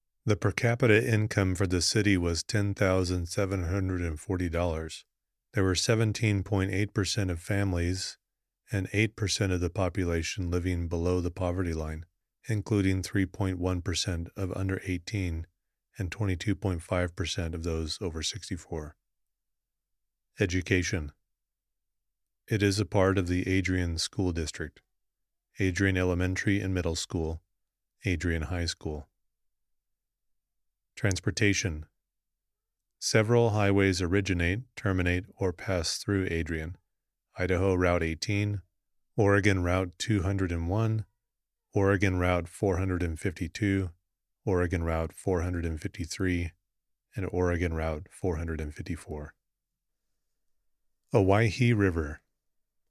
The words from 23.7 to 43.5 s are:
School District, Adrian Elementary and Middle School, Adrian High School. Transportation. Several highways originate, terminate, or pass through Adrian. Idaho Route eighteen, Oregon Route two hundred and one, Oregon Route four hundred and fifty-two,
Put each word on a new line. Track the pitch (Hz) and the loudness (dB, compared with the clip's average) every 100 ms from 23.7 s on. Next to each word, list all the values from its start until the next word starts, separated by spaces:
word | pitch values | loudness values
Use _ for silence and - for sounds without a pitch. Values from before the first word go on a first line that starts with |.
| 92 87 80 | 0 -2 -2
School | - - 90 | -4 -2 -2
District, | 82 76 - 78 - _ _ _ _ _ _ _ - | -2 -6 -8 -10 -12 _ _ _ _ _ _ _ -2
Adrian | 95 90 95 92 | 0 2 2 2
Elementary | 90 87 92 95 107 101 | 2 2 0 0 0 0
and | 98 | 0
Middle | 92 82 82 | -2 -2 -4
School, | - 87 80 80 - _ _ _ _ _ | -4 -4 -4 -6 -12 _ _ _ _ _
Adrian | 101 82 87 82 | -2 -2 0 -2
High | 73 87 82 | -2 -4 -4
School. | - - 76 - _ _ _ _ _ _ _ _ _ _ _ _ _ _ _ _ _ _ | -6 -8 -8 -12 _ _ _ _ _ _ _ _ _ _ _ _ _ _ _ _ _ _
Transportation. | - 104 92 107 - 104 95 95 78 - _ _ _ _ _ _ _ _ _ _ _ | -4 -2 0 -2 2 2 2 -2 -6 -12 _ _ _ _ _ _ _ _ _ _ _
Several | - 113 107 120 117 | 0 2 4 4 4
highways | 104 101 98 98 90 | 4 4 6 4 2
originate, | 85 98 98 87 85 104 - - | 2 0 2 2 0 -2 -6 -6
terminate, | 101 92 90 90 - - | -2 0 2 0 -4 -4
or | 95 | -4
pass | 85 - 92 80 - | -2 -2 -2 -2 -4
through | - 98 92 | -2 0 0
Adrian. | 82 82 80 80 90 _ _ _ _ _ - | -2 -2 -4 -6 -12 _ _ _ _ _ -4
Idaho | 90 90 95 | 0 2 2
Route | 90 87 87 | 4 4 2
eighteen, | 82 80 - 101 104 101 - _ _ _ _ - | 0 -4 -2 -2 -2 -4 -10 _ _ _ _ 2
Oregon | 101 101 101 92 | 4 6 4 4
Route | 87 92 90 - | 2 0 0 -4
two | - 104 | -2 0
hundred | 90 98 90 | 0 0 -2
and | 85 85 | -2 -2
one, | 104 110 110 - _ _ _ _ _ _ | 0 0 -2 -6 _ _ _ _ _ _
Oregon | 104 98 98 98 90 | 2 4 4 2 2
Route | 90 90 85 | 2 2 -2
four | - 101 87 | -2 0 0
hundred | 95 87 | 0 0
and | 85 80 | -2 -2
fifty-two, | 95 82 82 | -6 -4 -8